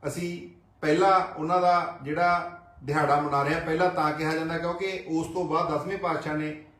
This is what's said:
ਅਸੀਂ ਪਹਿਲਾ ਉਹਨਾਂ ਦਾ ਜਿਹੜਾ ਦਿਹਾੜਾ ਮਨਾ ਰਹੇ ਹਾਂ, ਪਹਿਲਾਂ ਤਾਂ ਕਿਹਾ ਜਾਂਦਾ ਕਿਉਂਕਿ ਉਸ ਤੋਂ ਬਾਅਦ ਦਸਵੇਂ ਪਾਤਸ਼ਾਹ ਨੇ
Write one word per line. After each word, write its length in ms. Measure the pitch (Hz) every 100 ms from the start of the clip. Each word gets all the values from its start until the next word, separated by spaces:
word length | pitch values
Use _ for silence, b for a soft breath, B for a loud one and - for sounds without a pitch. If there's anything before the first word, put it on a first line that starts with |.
| 143
ਅਸੀਂ 420 | 175 175 175 - - _ _
ਪਹਿਲਾ 540 | 156 160 190 190 180 -
ਉਹਨਾਂ 240 | 156 180
ਦਾ 380 | 180 175 170 -
ਜਿਹੜਾ 560 | 135 156 175 175 - - - -
ਦਿਹਾੜਾ 360 | 131 143 147 143
ਮਨਾ 220 | 147 143
ਰਹੇ 120 | 143
ਹਾਂ, 60 | 160
ਪਹਿਲਾਂ 300 | - 160 180
ਤਾਂ 220 | 175 151
ਕਿਹਾ 220 | 151 156
ਜਾਂਦਾ 240 | 160 165 165
ਕਿਉਂਕਿ 460 | 170 170 190 185 -
ਉਸ 200 | 160 165
ਤੋਂ 180 | 185
ਬਾਅਦ 300 | 165 156 165
ਦਸਵੇਂ 240 | 151 180 196
ਪਾਤਸ਼ਾਹ 360 | 175 156 156
ਨੇ 300 | 151 151 151 - _